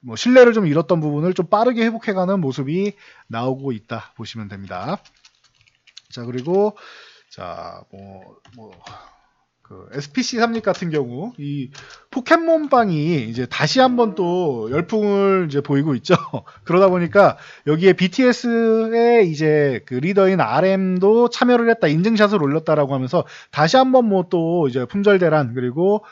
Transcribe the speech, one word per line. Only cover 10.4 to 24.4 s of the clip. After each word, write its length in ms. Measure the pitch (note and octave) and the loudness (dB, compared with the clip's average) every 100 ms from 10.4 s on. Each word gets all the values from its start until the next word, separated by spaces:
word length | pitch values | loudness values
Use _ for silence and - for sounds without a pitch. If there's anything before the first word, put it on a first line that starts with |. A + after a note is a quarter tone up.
| A#3 A3+ | -2 -2
같은 280 | G#3+ F3+ F3 | -4 -4 -4
경우 420 | D3+ B2+ B2 G#3 B3 | -6 -6 -10 -14 -12
이 320 | C#3+ C#3+ C3 - - - _ | -10 -10 -10 -16 -20 -20 _
포켓몬빵이 1120 | C4+ B3 E4+ E4 D#4+ D4 C4 G#3+ D#3+ D3+ E3 A2 | -10 0 0 2 -2 2 0 0 -2 -2 -4 -4
이제 160 | A2+ B2 | -8 -8
다시 340 | - D#3 C4 | -4 -2 2
한번 340 | B3+ B3 A3+ | 2 2 -2
또 540 | F3+ F3 F3+ E3+ A#2+ A2 | -2 -2 -2 -2 -4 -4
열풍을 760 | C#3 E3+ A3 G#3 G3+ G3 F#3+ E3+ | -4 -2 -2 0 0 2 0 0
이제 140 | C#3 | -4
보이고 320 | C#3+ C#3 D3+ | 0 -2 0
있죠. 200 | B2+ - | -4 0
<laughs> 500 | F3+ - B2 - - | -2 0 -12 -14 -20
그러다 240 | - E3+ G3 | -2 2 2
보니까 500 | F#3 E3+ G3+ F3+ - - - - | 2 0 4 4 2 -14 -10 -4
여기에 280 | D#3 F#3 | 2 4
비티에스의 1400 | F3+ F3+ F#3 B3+ A#3+ A#3+ A#3 A3+ A3+ A3 A#3 A#3 A#3 F#3 | 4 0 2 2 2 -2 0 2 0 0 0 4 4 2
이제 500 | D3 D#3 D3+ C#3+ A#2+ - | 2 2 2 2 -2 -6
그 80 | |
리더인 460 | B2+ D#3+ G3+ F#3+ F#3+ | -4 0 2 2 2
알엠도 880 | A#2 B2+ F#3 F#3+ F#3+ F3+ F#3+ A3+ A#3+ | 0 2 2 0 0 0 2 4 2
참여를 400 | - B3 B3 A#3 | 2 2 4 2
했다, 160 | A3+ E3 | 2 0
인증샷을 540 | D#3 G3 A3 G#3 G#3 | 0 0 2 2 2
올렸다라고 500 | C#3+ D3+ D#3 D3+ C#3 | 0 -2 0 0 0
하면서 300 | C3+ B2+ F3 - - - | -2 -2 -2 -4 -12 -12
다시 280 | - D#3+ B3+ | -2 2 4
한번 260 | C4 B3+ A#3 | 4 4 4
뭐 220 | G3 F3+ | 0 0
또 380 | F3+ | -2